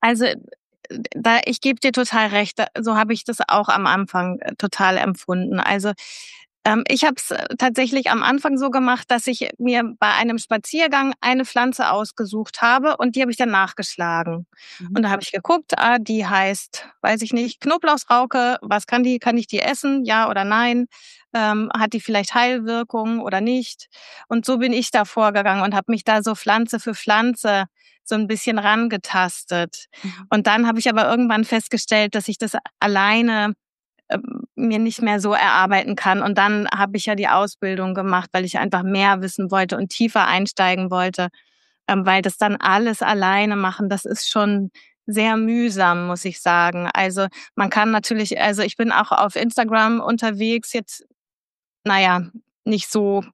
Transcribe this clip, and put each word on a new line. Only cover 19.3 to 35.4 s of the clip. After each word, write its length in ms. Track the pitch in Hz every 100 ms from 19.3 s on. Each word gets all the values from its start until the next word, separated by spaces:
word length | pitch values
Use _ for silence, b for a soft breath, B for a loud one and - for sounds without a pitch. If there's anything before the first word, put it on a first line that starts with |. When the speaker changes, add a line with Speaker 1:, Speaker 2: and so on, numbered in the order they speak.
| 233
Speaker 1:
ich 100 | 220
die 140 | 202
essen? 440 | - 277 285 277
Ja 240 | 240 220 226
oder 160 | -
nein? 420 | 196 214 240 240 247 B B B B
Ähm, 360 | 233 214 214 214 -
hat 140 | 220
die 80 | 220
vielleicht 340 | - 214 196
Heilwirkung 840 | 247 247 254 220 233 233 240 220 226
oder 200 | 220 190
nicht? 480 | 220 254 233 - - B B B B
Und 180 | 233 220
so 120 | 254
bin 140 | 254
ich 180 | 247 240
da 140 | 220
vorgegangen 580 | 208 - 214 202 202 190
und 120 | 196
hab 140 | 202 -
mich 140 | 226
da 200 | - 214
so 120 | 214
Pflanze 460 | 214 - 214 226 220
für 140 | 233
Pflanze 720 | 208 - 208 233 240 226 202 190 b b b
so 120 | -
ein 120 | 214 214
bisschen 320 | 214 - 220
rangetastet. 1300 | 202 214 233 208 - 190 185 - - 175 170 - - -
Speaker 2:
Mhm. 240 | 196 180 190
Speaker 1:
Und 160 | 214 214
dann 200 | 214 233
hab 120 | 226
ich 100 | 240
aber 200 | 220 208
irgendwann 360 | 233 247 214
festgestellt, 680 | 220 226 - 233 - 214 208
dass 140 | 214 196
ich 100 | 202
das 180 | 220 - - _
alleine, 720 | 208 196 196 220 233 220 208 208 _ _ _ _ _
ähm, 360 | - - - -
mir 240 | - 233 214
nicht 240 | 226 226
mehr 180 | 226 208
so 140 | 202
erarbeiten 600 | 208